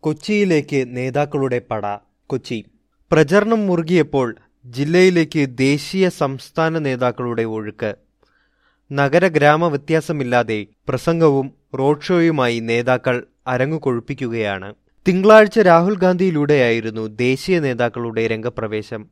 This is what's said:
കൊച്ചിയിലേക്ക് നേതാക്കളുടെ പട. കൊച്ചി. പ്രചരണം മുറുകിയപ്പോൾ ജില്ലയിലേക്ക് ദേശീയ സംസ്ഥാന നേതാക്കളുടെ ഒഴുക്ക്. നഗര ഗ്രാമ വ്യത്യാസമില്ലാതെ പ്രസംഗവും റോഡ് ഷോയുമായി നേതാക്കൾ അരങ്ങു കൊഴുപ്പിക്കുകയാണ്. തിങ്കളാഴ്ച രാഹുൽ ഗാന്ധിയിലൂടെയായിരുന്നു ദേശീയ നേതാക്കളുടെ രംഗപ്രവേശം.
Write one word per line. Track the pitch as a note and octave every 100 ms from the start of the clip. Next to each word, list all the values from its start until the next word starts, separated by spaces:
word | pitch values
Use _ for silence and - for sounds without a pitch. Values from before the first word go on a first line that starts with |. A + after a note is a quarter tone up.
കൊച്ചിയിലേക്ക് | D#3 D3 - G#3 G3+ D#3+ C#3+ C#3+ B2+
നേതാക്കളുടെ | B2 C3 C3 D3 D3 C3+ B2
പട. | - A2 G2+ G2+ _ _ _
കൊച്ചി. | C3+ - A#2 G2+ _ _ _ _
പ്രചരണം | D#3 D3+ G3 G#3 A3+ G3+
മുറുകിയപ്പോൾ | F3 D#3+ F3 D3 C#3 B2 A2 _ _ B2
ജില്ലയിലേക്ക് | A#2+ C#3+ F3 F#3 F3 D#3 D#3+ C#3 A#2+
ദേശീയ | C3+ C#3+ - F#3+ F#3
സംസ്ഥാന | - C#3 C3+ - - D#3+ E3
നേതാക്കളുടെ | D3 B2+ B2 A#2+ A#2+ A#2 A2+
ഒഴുക്ക്. | A2 G#2+ - A2 G2+ _ _ _ _ _ _ _ _ _
നഗര | C#3+ C#3 D3+ F#3
ഗ്രാമ | D3+ D3 D3+ E3+
വ്യത്യാസമില്ലാതെ | C#3+ - D#3+ - D#3 B2+ B2 A2+ G#2+ G2+ _
പ്രസംഗവും | - B2+ - E3 D#3+ C#3 C3+ _ _ C3
റോഡ് | C3+ D3
ഷോയുമായി | - F3+ E3 D#3 B2 A#2
നേതാക്കൾ | A2+ A#2 A#2+ B2+ C3+ B2 - _ -
അരങ്ങു | B2+ C3+ D#3+
കൊഴുപ്പിക്കുകയാണ്. | C#3 A#2+ A2+ C#3 B2+ A2+ G#2 G2 F#2+ A2 _ _ -
തിങ്കളാഴ്ച | F#3 G3 A3 G#3+ A3+
രാഹുൽ | F#3+ E3+ F3 G#3
ഗാന്ധിയിലൂടെയായിരുന്നു | F3+ F3+ F#3+ D#3 D3 D3 A#2+ A#2 A2 A2 A2 G#2+
ദേശീയ | B2 C3 - F3+
നേതാക്കളുടെ | C#3+ A#2+ A#2+ A2+ A#2 A2+ A2+
രംഗപ്രവേശം. | A2+ A2+ A#2 A2+ G#2+ G#2 A2 G#2+